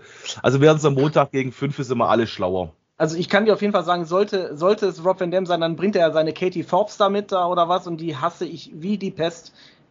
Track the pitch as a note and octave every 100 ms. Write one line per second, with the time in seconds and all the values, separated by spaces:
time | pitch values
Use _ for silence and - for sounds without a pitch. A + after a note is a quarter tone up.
0 | - - - - - C3+ D3+ D#3 D#3 C#3
1 | D3 D#3 C#3 C#3 C3 - C#3+ C#3+ B2 B2
2 | G#2 A2 A2+ - F#2 F#2 F2 - _ _
3 | D#3 E3 E3 G3+ A3 F#3+ G#3 G3+ E3 F3
4 | D#3+ F#3 G#3+ G3 F3 D3 F3 G#3+ G3 E3
5 | E3+ F#3 F3 F#3 F3+ F3 E3 D#3 F#3+ G3
6 | E3 D#3 D#3+ D3+ F3+ F3+ D3+ F3+ G#3 -
7 | G3+ G3+ G3+ F#3+ F3 F3+ E3+ F3+ F3+ E3
8 | E3 C#3 E3 - F3 E3+ - D#3 F3 G#3
9 | F#3+ - E3 E3 - _ - _ _